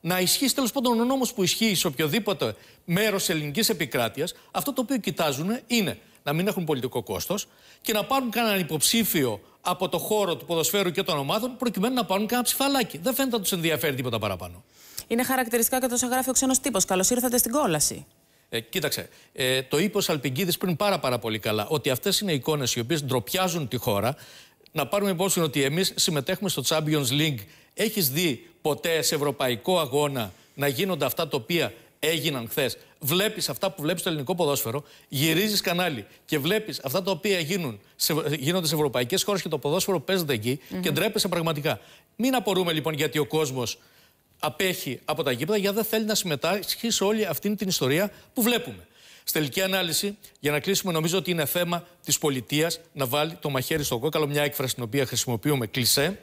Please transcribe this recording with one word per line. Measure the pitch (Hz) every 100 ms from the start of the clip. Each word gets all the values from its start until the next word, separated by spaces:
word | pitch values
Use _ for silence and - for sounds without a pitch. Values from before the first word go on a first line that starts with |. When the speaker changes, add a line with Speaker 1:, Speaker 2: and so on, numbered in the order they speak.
Speaker 1:
να | 165 185
ισχύσει | 180 - 262 -
τέλος | 254
πάντων | 285 247 226
ο |
νόμος | 240 269 247
που | -
ισχύει | 180 - 220 175
σε | -
οποιοδήποτε | 139 156 196 202 165 123 107 - - -
μέρος | 175 220 196 -
της | 160
ελληνικής | 147 143 220
επικράτειας, | 180 135 135 113 131 151 - -
αυτό | 190 285
το | 269
οποίο | 233 269
κοιτάζουν | - - 160 131 175 240 -
είναι | 240 175 95 - -
να | -
μην | 156 196
έχουν | 196
πολιτικό | 160 143 120 123
κόστος | 104 92 - 202 - - - -
και | -
να | 214
πάρουν | 202 269 254
κανέναν | 220 233 196
υποψήφιο | 151 156 - 233 214 175 127 101 - _
από | - 180 185
το | 175
χώρο | - 214 190 147
του | 143
ποδοσφαίρου | 165 156 202 180
και | 160
των | 190 156
ομάδων, | 139 202 247 247
προκειμένου | 247 190 214
να | 262 208
πάρουν | 196 214
κανένα | 247 240
ψηφαλάκι. | - 277 277 226 -
Δεν | 190
φαίνεται | 254 269 233
να |
τους | 180
ενδιαφέρει | 185 165 151 160 131
τίποτα | 127 113
παραπάνω. | 104 92 90 87 _ - - - -
Speaker 2:
Είναι | 233
χαρακτηριστικά | 247 262 240 240 226 262
και | 254
τόσα | 240 247
γράφει | 254 254
ο |
ξένος | 247 262 262
τύπος. | 285 202 196
Καλώς | 185 185
ήρθατε | 247 247 247
στην | -
κόλαση. | 277 262 156 - 101 - _ _ _ _
Speaker 1:
Ε, | 117
κοίταξε, | 110 - 151 - 87 - -
ε, | - 127 131
το | 127 147
είπε | 202 202
ο |
Σαλπικίδης | 185 156 143 127 185 165
πριν | 190 160
πάρα, | 208 180
πάρα | 139 120
πολύ | 117 110
καλά, | 113 107 101
ότι | 151 143
αυτές | 127 202 190
είναι | 208
εικόνες | 147 139 151 123 120
οι |
οποίες | 117 160
ντροπιάζουν | 143 123 - 180 185 170 131
τη | 123
χώρα. | - 101 110 147 - - - _ -
Να | 156 135
πάρουμε | 202 202
υπόψη | 170 190 180
ότι | 160 147
εμείς | 135 160 190 -
συμμετέχουμε | - 151 127 185 190
στο | - 127
Champions | 156 156 156 131
League. | 143 160 127 - - -
Έχεις | - 220 214 151
δει | 135 175 120 - _
ποτέ | 156 143 170 160
σε | 151 156
ευρωπαϊκό | 147 135 131 120 - 180
αγώνα | 143 139 147 135 104 - -
να | - 143
γίνονται | 131 190 165 139
αυτά | - 165
τα | 147
οποία | 113 170 120 - - _
έγιναν | 151 165 160 135 110
χθες; | - 127 - - _
Βλέπεις | 135 175 208 208 -
αυτά | 139 196
που | 190
βλέπεις | 151 175
στο | 190
ελληνικό | 156 131 180
ποδόσφαιρο, | 151 139 113 135 - - -
γυρίζεις | 139 160 160 214 202
κανάλι | 190 175 180 127 98 - -
και | 151
βλέπεις | 143 220 214 139
αυτά | 135 170
τα | 190
οποία | 185 214 185
γίνουν | 151 196 151 104 - -
σε, | - 156 151 127
γίνονται | 131 185 160
σε | 156
ευρωπαϊκές | 151 123 123 185
χώρες | - 196
και | 170
το | 151
ποδόσφαιρο | 143 170 190 180
παίζεται | 135 190 156
εκεί | 120 113 139 -
Speaker 2:
Μμμ. | 185
Speaker 1:
και | 180
ντρέπεσαι | 143 208 214 196
πραγματικά. | 175 165 151 147 110 - - _ -
Μην | 247 254
απορούμε | 214 185 175
λοιπόν | 156 151
γιατί | 151 151 151
ο | 143
κόσμος | 156 147 131 117 - - - _ _ _ _
απέχει | 151 - 190 175 - 123 -
από | 156
τα | 143
γήπεδα, | 123 156 214
γιατί | 196 202
δεν | 208
θέλει | 220 214
να | 208
συμμετάσχει | 185 143 160 202 175 - 233
σε | -
όλη | 196 220 196
αυτή | 143 202 214
την | 190
ιστορία | 175 127 151 202 - -
που | -
βλέπουμε. | 214 233 - 98 85 - - -
Στη | - 160
τελική | 147 175
ανάλυση, | 190 190 180 151 202 202 - _
για | 143
να | 147
κλείσουμε, | 185 196 185
νομίζω | 160 160 185
ότι | 180
είναι | 170 143
θέμα | 175 170 175 - - -
της | 127
πολιτείας | 151 131 113 147 165 - -
να | 147 131
βάλει | 147 156 170
το | 151
μαχαίρι | 135 127 160
στο | 143 120
κόκαλο, | 147 156 147
μια | 147
έκφραση | 147 143 131
την | -
οποία | 120 139 131
χρησιμοποιούμε | 123 - 117 147 143 113
κλισέ | 135 113 139 151 208